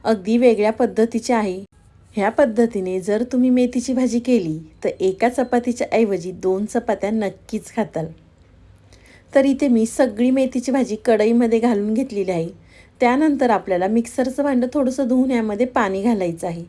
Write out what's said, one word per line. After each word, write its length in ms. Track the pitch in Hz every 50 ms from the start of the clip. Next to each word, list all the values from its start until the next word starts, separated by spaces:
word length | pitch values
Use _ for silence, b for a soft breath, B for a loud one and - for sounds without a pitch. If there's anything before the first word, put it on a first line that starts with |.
| -
अगदी 320 | - 226 202 180 208 226 240
वेगळ्या 340 | 262 247 220 202 208 214
पद्धतीची 600 | 226 - 247 220 180 220 220 233 240 226 226 -
आहे. 320 | 247 220 208 196 180 190 202 _ _ _ _ - _ - - _ -
ह्या 140 | 214 196 208
पद्धतीने 720 | 226 - 285 233 214 226 233 226 - 202 185 185 185 190
जर 220 | 180 202 202 220 247 247
तुम्ही 180 | - 247 254 254
मेथीची 420 | 247 254 247 247 247 254 240 -
भाजी 260 | 254 254 254 233 220 240
केली 400 | 240 254 247 226 180 160 156 160 160 - - - -
तर 60 | 190 175 -
एका 280 | 185 190 190 - 226 247
चपातीच्या 580 | 254 - 247 247 247 240 240 247 233 - - -
ऐवजी 400 | - 220 233 202 196 180 170 185
दोन 320 | 180 180 - 185 190 190 208
चपात्या 460 | 208 - 240 233 - 208 196 - 202
नक्कीच 640 | 220 220 208 190 190 - - - - 214 - - -
खाताल. 300 | 233 214 156 - 160 160 160 160 - - _ _ _ - _ - - - - - _ _ b b b b b b b b b -
तर 100 | 269 269
इथे 240 | 277 269 277 294 277
मी 180 | 240 220 220
सगळी 440 | 226 - - 277 240 208 214 240 254
मेथीची 420 | 262 269 262 262 - 254 233 269
भाजी 240 | 247 269 247 - 214 220 -
कढईमध्ये 540 | 247 226 208 214 226 233 240 247 226 233 226
घालून 360 | 226 247 220 202 202 214 220
घेतलेली 360 | 247 269 269 214 202 190 185
आहे. 400 | 180 165 165 165 - b b b b b b b b _
त्यानंतर 500 | 254 240 247 277 311 311 277 262 269 240
आपल्याला 360 | 214 185 - 202 185 175 180
मिक्सरचं 560 | 196 220 233 233 - - - 254 262 262 -
भांडं 240 | 277 285 269 247 240 254
थोडंसं 360 | - 294 269 247 254 285 269 226
धुवून 220 | 254 254 262 262
यामध्ये 360 | 254 233 220 214 208 202 247
पाणी 360 | 247 - 262 220 190 190 196
घालायचं 440 | 196 240 226 196 185 175 165 165 -
आहे. 180 | 180 170 170 170